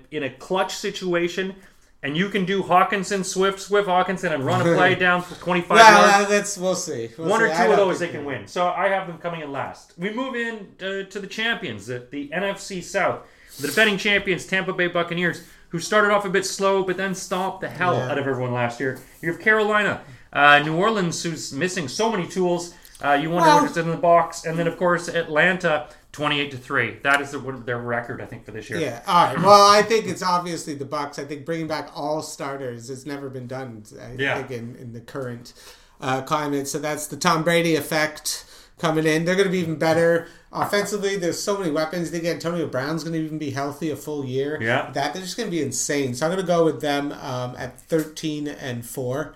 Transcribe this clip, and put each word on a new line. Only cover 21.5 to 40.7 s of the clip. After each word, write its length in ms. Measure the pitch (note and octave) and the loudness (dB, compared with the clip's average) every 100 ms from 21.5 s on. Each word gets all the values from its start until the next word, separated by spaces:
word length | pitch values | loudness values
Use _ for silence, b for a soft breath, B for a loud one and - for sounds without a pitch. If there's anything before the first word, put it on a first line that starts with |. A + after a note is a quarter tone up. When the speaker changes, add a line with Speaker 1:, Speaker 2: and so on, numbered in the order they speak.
Speaker 1:
missing 360 | C3+ F3+ F#3+ C3 | -4 -4 -4 -6
so 240 | - A3+ | -2 0
many 160 | G3+ E3 | -2 -4
tools. 460 | F#3+ F3+ E3+ E3+ - B B | -2 0 -2 -6 -16 B B
Uh, 100 | C#3+ C#3+ | 0 2
you 80 | D#3+ | 2
wonder 180 | E3+ E3+ | 4 6
Speaker 2:
Well 140 | - | 6
Speaker 1:
what's 140 | - E3+ | 4 0
in 140 | E3 | -2
the 60 | D#3 | 0
box. 480 | F3 E3+ E3 - | 6 6 4 -4
And 120 | E3 E3 | -6 -2
then, 120 | E3 | -2
of 80 | E3 | 0
course, 300 | F3+ E3+ E3+ | 0 0 -2
Atlanta, 800 | E3 D#3+ D3+ F3+ F3+ E3+ D3+ - B B | -4 -2 2 2 2 0 -2 -4 B B
twenty-eight 400 | - D3 D3 C#3+ | -4 -2 0 -2
to 60 | B2+ | -6
three. 400 | B2+ C3+ A2+ - | -4 0 0 0
That 160 | C#3+ C#3+ | 2 2
is 100 | C#3 | 0
the, 80 | C#3+ B2+ B2+ | -8 -8 -8
their 140 | A2+ A#2+ | -6 -6
record, 420 | A#2+ A#2 A#2+ A2+ | -2 -4 -4 -8
I 40 | G#2 | -12
think, 180 | B2 | -14
for 60 | - | -14
this 180 | A2 - | -14 -8
year. 120 | - | -4
Speaker 2:
Yeah, 220 | C#3+ - - | -4 -6 2
all 200 | F3 D3+ | 4 4
right. 120 | E3+ | 6
Well, 320 | F#3+ G3+ G3+ | 10 10 10
I 120 | G#3 | 8
think 240 | G#3 A3 F3+ | 6 2 0
it's 160 | D#3+ | -2
obviously 520 | F#3 F3 F3 E3 D#3+ | 0 0 -2 -6 -6
the 100 | C#3+ | -8
Bucs. 320 | B2+ D3 C#3 - | -6 -6 -6 -8
I 60 | |
think 200 | C3+ C#3+ D3 | -10 -10 -6
bringing 220 | E3 D#3 | -6 -4
back 220 | D3+ C#3 | -6 -8
all 280 | E3 D3 D#3 | -8 -4 -4
starters 640 | - - C#3 C#3 B2+ A#2 A#2 | -6 -8 -8 -8 -8 -10 -12
has 180 | B2+ D3+ | -12 -10
never 220 | C#3 C#3 | -10 -10
been 160 | B2+ B2 | -12 -10
done, 380 | C3 B2+ A2 G#2 - | -10 -12 -14 -18 -18
I 120 | A#2+ B2 | -12 -4
Speaker 1:
Yeah. 160 | C#3 C3+ | -2 -2
Speaker 2:
think, 80 | B2 | -6
in, 240 | A#2+ A#2 C3 | -10 -10 -14
in 160 | A#2+ | -14
the 60 | A2+ | -14
current, 520 | - C#3 B2+ A#2+ - - B B B B | -12 -10 -10 -10 -16 -20 B B B B
uh, 220 | C#3 C3 | -6 -4
climate. 440 | - D3+ D3 C#3+ C3+ | -2 -2 -2 -4 -4
So 140 | D3 | -4
that's 260 | D3+ D3 - | -4 -6 -8
the 100 | C#3+ | -2
Tom 280 | F3+ D#3+ | 2 2
Brady 320 | D#3+ E3+ E3 D#3 | 4 2 4 0
effect 680 | - D#3 D3+ - - - - B B B | 0 0 -2 -4 -8 -8 -10 B B B
coming 280 | E3 D#3+ D#3 | 0 2 2
in. 180 | D#3 | 2
They're 120 | E3 F#3 | 2 2
gonna 140 | G3 | 2
be 80 | F#3 | 2
even 160 | E3 C#3+ | -2 0
better. 500 | D#3+ D#3+ E3+ E3 - B B | 2 4 4 4 0 B B
Offensively, 640 | E3 C#3+ | -4 0